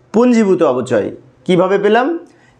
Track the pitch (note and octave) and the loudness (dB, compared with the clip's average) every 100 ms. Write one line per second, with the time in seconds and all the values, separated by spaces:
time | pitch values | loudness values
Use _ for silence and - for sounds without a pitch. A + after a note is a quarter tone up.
0 | _ G#3 B3 A#3 G3+ F3+ D#3 B2+ A2 A2+ | _ 0 2 2 2 2 0 -2 -2 -2
1 | G2+ - - _ - F3 F#3 G3 G#3 A3 | -4 -8 -20 _ -2 0 0 0 0 0
2 | C4+ E4+ - _ _ _ | 0 -6 -10 _ _ _